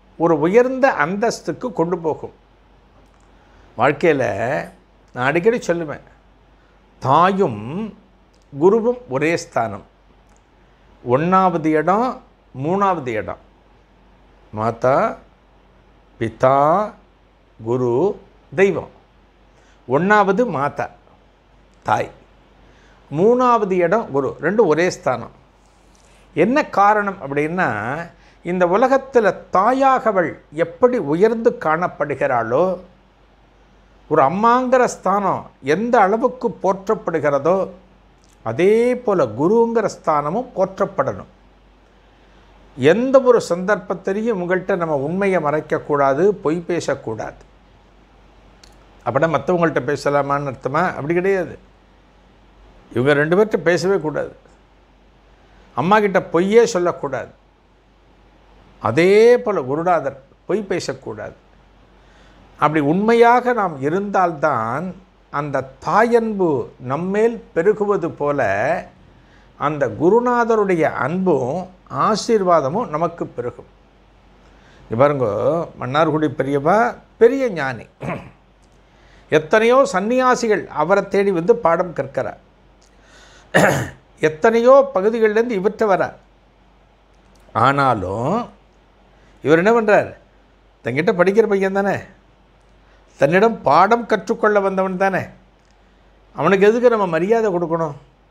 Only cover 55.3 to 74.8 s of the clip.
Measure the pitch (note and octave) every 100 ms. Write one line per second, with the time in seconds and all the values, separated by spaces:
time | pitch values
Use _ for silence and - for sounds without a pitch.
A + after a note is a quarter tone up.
55.3 | _ _ - - - D#3 G#3+ G#3 F#3 -
56.3 | D#3+ F#3+ A3 A3+ F3+ F3 - C#3+ C3 G2
57.3 | - _ _ _ _ _ _ _ _ _
58.3 | _ _ _ - _ G#2 B2 F3 G3+ A#3
59.3 | B3 A#3 G3 C3 D3 E3+ E3+ C#3 B2+ -
60.3 | _ _ F#3+ G3+ F3+ - - - G#2+ G2+
61.3 | - _ _ _ _ _ _ _ _ -
62.3 | - - - D3+ D#3 C#3+ F3 G#3+ A#3 A#3
63.3 | B3 A#3+ A#3+ G3 D3 C#3 F3 G#3 G3+ F3
64.3 | D#3 D#3 B2+ A2+ C3 F#3 E3+ - _ _
65.3 | C#3+ C#3+ C3+ C3 - - F3+ A#3 A#3 A3
66.3 | G#3 F3 C#3 G2 - B2 C#3 F3+ G3+ A3+
67.3 | A3+ - - F#3 G#3 G3+ G3 D#3+ - D3
68.3 | C#3+ A2+ G2 B2 F3+ F3 - - - _
69.3 | - _ _ C#3 D3+ C3 G#2+ D#3 A3+ B3
70.3 | A#3+ A#3 A3 G3+ F3+ C#3+ - C3 F3+ F#3
71.3 | C#3+ B2 E3 F3+ - _ C3 E3+ G#3+ -
72.3 | A3+ F#3 E3+ C3+ F3+ B3 D3+ E3+ E3 F3
73.3 | - A#2+ - - _ _ _ _ _ _
74.3 | _ - - - -